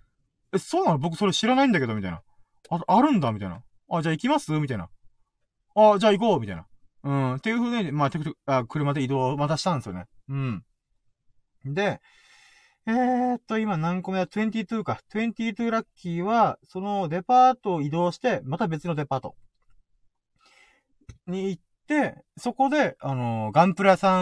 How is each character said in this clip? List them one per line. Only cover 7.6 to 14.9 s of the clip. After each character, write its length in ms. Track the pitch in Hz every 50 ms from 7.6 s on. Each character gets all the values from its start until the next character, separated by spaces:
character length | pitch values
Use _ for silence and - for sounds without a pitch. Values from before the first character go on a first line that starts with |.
| 240 233 240 233 190
に、 80 | 143
ま 140 | 139 151 143
あ、 40 | 131
テ 80 | - 160
ク 60 | 156
テ 60 | -
ク、 60 | - _ _
あ、 180 | 143 135 127 120
車 300 | - - 147 139 143 143
で 80 | 151
移 60 | 131 123
動 220 | 139 135 131 127
を 60 | 147
ま 120 | 143 143 147
た 80 | 160
し 60 | -
た 120 | - 190 165
ん 40 | 127
で 40 |
す 60 | - 104
よ 60 | 90
ね。 120 | 90 - - _ - - -
う 60 | 139
ん。 300 | 139 135 127 107 87 - _ _ _ _ _ _ _ _ _ _ _ _ _ _ _ _ _ _ _ -
で、 360 | 135 143 185 208 190 - - _ _ _ _ _ _ _ - _ _ _ _ _ _ _ _ -
え 40 | 220
ー 440 | 226 254 247 247 254 247 247 247 247
っ 40 | 240 _
と、 120 | - 220 220
今 180 | 220 208 185
何 260 | 156 160 170 180 185
個 80 | 175 190
目 80 | 190 190
だ？ 80 | 180
ト 140 | - - 208
ゥ 20 |
エ 40 | 220
ン 40 | 220
テ 100 | 214 226
ィ 40 | 196
ー 20 |
ツ 100 | - 233
ー 60 | 220
か。 160 | 180 127